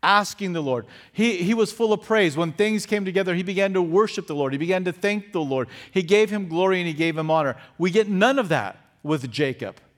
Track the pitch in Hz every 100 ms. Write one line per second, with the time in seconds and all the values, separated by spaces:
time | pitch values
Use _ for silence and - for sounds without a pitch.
0 | - 202 202 - 196 170 143 123 113 -
1 | - - 226 190 175 226 220 - 226 208
2 | - 220 180 143 170 - 208 214 - 214
3 | 190 190 185 175 190 190 196 185 175 170
4 | 214 - - 147 135 139 165 185 180 -
5 | 202 208 202 165 147 131 123 - - 196
6 | 170 202 214 208 190 160 190 185 175 151
7 | 165 156 156 160 143 120 - _ 180 190
8 | 208 190 226 277 202 151 98 - _ _
9 | 147 156 123 107 143 123 104 - _